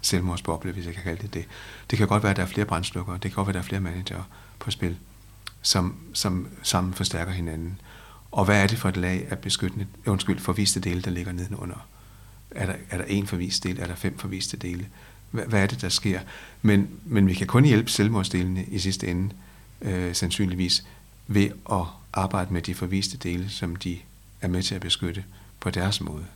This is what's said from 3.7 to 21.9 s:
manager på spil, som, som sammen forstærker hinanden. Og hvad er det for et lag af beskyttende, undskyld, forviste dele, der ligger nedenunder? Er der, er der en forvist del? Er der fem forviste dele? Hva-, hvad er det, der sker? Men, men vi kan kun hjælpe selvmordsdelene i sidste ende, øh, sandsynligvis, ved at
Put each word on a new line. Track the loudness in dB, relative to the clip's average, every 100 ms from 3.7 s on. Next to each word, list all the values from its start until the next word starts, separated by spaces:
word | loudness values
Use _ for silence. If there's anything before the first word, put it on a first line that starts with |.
| -2
manager | -2 -4 -6 -8 -10 -14 -20 -12
på | -6
spil, | -2 -2 -4 -10 -20 -20 -18 -18 -6
som, | 0 2 2 -2 -10
som | -2 0 0 -2 -8
sammen | 0 2 2
forstærker | -2 -2 -2 -4
hinanden. | -4 -4 -4 -6 -8 -14 -20 -20 -20 -8
Og | 0 6
hvad | 6
er | 6
det | 4
for | 0
et | 0
lag | 0 0 -2
af | -6
beskyttende, | -2 -2 -2 -2 -6 -6 0
undskyld, | 0 2 0
forviste | 0 2 2 2
dele, | 0 -2
der | -2
ligger | -4 -4
nedenunder? | -6 -6 -6 -8 -10 -14 -20 -20 -20 -20 -20 -16
Er | -6 -4
der, | -4 -6
er | -8
der | 0
en | 0 0
forvist | -2 -2 -2
del? | -2 -4
Er | -4
der | -4
fem | -4 -4
forviste | -6 -6 -6 -6
dele? | -6 -6 -8 -12 -20 -20 -8 -6
Hva-, | 0
hvad | 4
er | 4
det, | 2
der | -2
sker? | 0 0 0 -4 -14 -18 0
Men, | 6 6 4 -2 0
men | 6 6
vi |
kan | 4 4
kun | 8 8
hjælpe | 8 4
selvmordsdelene | 4 4 4 2 2 0 0 -2
i | -2
sidste | -2 -2 0
ende, | 0 -2 -4 -18 -20 -20 -8
øh, | -4 -2 -2 0
sandsynligvis, | -2 0 0 2 0 0 -2 -20 -20 -20 0
ved | 4 4 2 -2
at | -2 -2